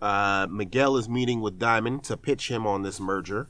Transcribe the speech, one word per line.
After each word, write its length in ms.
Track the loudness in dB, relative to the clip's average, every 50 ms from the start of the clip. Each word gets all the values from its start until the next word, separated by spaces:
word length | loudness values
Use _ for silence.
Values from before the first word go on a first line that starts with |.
uh, 460 | -2 0 2 2 2 2 2 2 0 0
Miguel 480 | -2 -4 -6 0 2 2 4 4 4
is 100 | 2 0
meeting 340 | 0 0 0 2 2 0 0
with 160 | 0 -2 -2
Diamond 460 | 0 2 4 4 4 2 0 -2 -4 -4
to 120 | -6 -6
pitch 340 | -4 -2 -2 -2 -2 -2 -4
him 160 | -4 -2 0
on 160 | 0 0 0 -2
this 160 | -4 -6 -6
merger, 480 | -4 -2 -2 -2 -2 -4 -6 -6 -6 -8